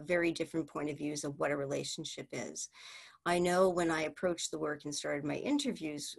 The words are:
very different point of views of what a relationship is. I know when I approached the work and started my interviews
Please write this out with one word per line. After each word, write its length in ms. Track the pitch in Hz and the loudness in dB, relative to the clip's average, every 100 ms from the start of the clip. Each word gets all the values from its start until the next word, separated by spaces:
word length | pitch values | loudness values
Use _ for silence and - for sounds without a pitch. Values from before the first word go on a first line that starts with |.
| 151 | 2
very 260 | 175 170 | 4 4
different 360 | 165 160 165 151 | 2 0 -2 -2
point 240 | 156 147 | -2 -4
of 60 | 147 | -2
views 260 | 147 147 | -4 -2
of 140 | 147 143 | -4 0
what 120 | 151 | 0
a 60 | 143 | 0
relationship 720 | 139 143 139 - 151 - - | 0 -2 -2 -6 -8 -8 -8
is. 380 | 131 98 - - - - - - - 175 | -6 -6 -6 -10 -12 -18 -18 -20 -6 2
I 140 | 175 | 4
know 280 | 175 180 190 | 6 6 6
when 240 | 175 170 | 6 4
I 120 | 160 | 4
approached 480 | 156 147 185 170 - | 0 0 -2 0 -4
the 80 | 160 | -2
work 260 | 151 147 147 | -2 -2 -4
and 100 | 147 | -4
started 300 | 147 147 143 | -2 -2 -2
my 100 | 143 | -2
interviews 800 | 233 285 277 185 160 147 143 | 0 0 0 -2 -4 -6 -8